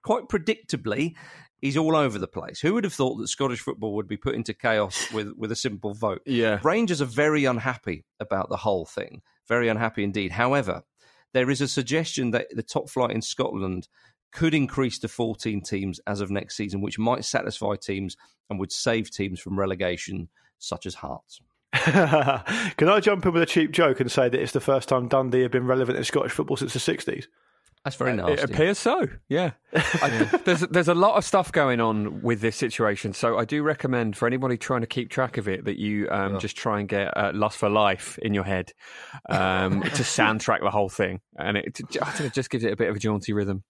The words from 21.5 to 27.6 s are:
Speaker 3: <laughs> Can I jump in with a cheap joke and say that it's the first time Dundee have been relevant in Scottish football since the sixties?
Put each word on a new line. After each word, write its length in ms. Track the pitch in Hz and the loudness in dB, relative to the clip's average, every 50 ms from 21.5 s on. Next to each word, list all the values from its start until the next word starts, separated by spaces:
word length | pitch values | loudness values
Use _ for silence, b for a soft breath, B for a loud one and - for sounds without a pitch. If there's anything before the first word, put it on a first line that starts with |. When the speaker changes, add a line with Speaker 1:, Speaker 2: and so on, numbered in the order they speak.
| _ _ _ _ - | _ _ _ _ -4
Speaker 3:
<laughs> 0 | |
Can 1160 | 135 - 165 135 196 175 147 147 156 135 139 135 120 - - 208 233 226 185 - - 147 170 | 0 2 4 6 6 6 6 4 4 4 4 0 0 -2 -4 -4 -2 -2 -4 2 4 4 6
I 100 | 202 214 | 6 6
jump 260 | - 214 208 190 - | 6 4 2 4 2
in 80 | 190 165 | 2 2
with 100 | 170 170 | 2 2
a 20 | |
cheap 260 | - - 175 160 151 | 4 4 2 2 4
joke 280 | 147 170 170 147 131 - | 4 4 4 4 4 2
and 120 | 131 120 | 0 0
say 180 | - - 131 123 | 4 4 4 4
that 100 | 117 127 | 4 0
it's 120 | - 120 - | -2 0 -2
the 60 | 135 | -2
first 280 | - - 135 135 - - | 2 4 2 2 4 2
time 180 | 139 127 123 | 2 2 2
Dundee 340 | 117 135 135 131 127 120 127 | 4 2 2 2 4 4 4
have 100 | 127 120 | 4 4
been 140 | 110 127 123 | 2 0 2
relevant 320 | 127 127 131 127 120 127 | 2 2 2 2 0 0
in 60 | - - | -2 -2
Scottish 280 | - - 143 - 120 | 0 0 0 0 0
football 260 | - - 156 139 143 | -2 -4 -2 -2 -2
since 160 | - - 120 - | -4 -2 -4 -4
the 60 | 131 | -2
sixties? 480 | - - - - - - - - - - _ _ _ _ _ _ | 0 0 -2 0 -2 -4 -4 -4 -10 -16 _ _ _ _ _ _